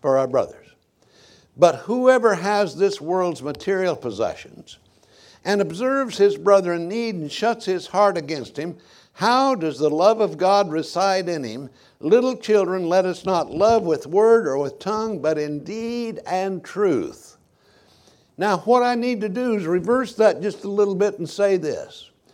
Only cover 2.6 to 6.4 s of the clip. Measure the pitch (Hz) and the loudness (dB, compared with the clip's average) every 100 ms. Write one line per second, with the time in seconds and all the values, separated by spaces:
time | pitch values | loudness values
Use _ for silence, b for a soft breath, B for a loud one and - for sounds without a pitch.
2.6 | 190 143 196 202 151 185 180 151 139 139 | 0 0 -2 -2 -4 -2 -2 -4 -8 -6
3.6 | - 190 185 151 123 101 101 - - - | -4 -2 -2 -2 -6 -4 -4 -4 -14 -20
4.6 | - - _ b b b b b 180 202 | -20 -20 _ b b b b b -2 0
5.6 | 170 170 254 269 247 - 202 202 | 0 -2 -2 0 -2 4 4 4